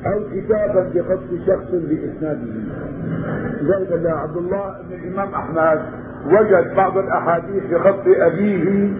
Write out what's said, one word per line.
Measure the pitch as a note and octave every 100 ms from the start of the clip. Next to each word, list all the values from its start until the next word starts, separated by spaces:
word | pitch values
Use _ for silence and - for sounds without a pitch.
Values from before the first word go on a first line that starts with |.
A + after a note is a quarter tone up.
| -
أو | G#3 -
كتابا | F#3+ G3 G#3+ G#3 F#3 F3+
بخط | F3 E3+ F#3 - F3 -
شخص | G3 -
بإسناده. | F3+ D3+ D#3 D3 - D#3 C3+ A#2 A2 G#2 - - - - - - - - -
لذلك | D3 G3 F3+ E3 E3
عبد | D#3 D3+ F3
الله | F3 G3 G3 G3 F3
بن |
الإمام | F3 F3+ F#3+ G3
أحمد | D3 - D#3+ D#3+ D#3 B2 - - - C3+
وجد | G3 G#3+ F#3 D#3+ F#3
بعض | F#3 F#3
الأحاديث | F#3+ D#3+ D#3+ E3+ F3+ G3 D#3+
بخط | E3 G3 G3 F3+
أبيه | F#3+ E3+ F3+ G#3 F#3 E3 G3+ G3+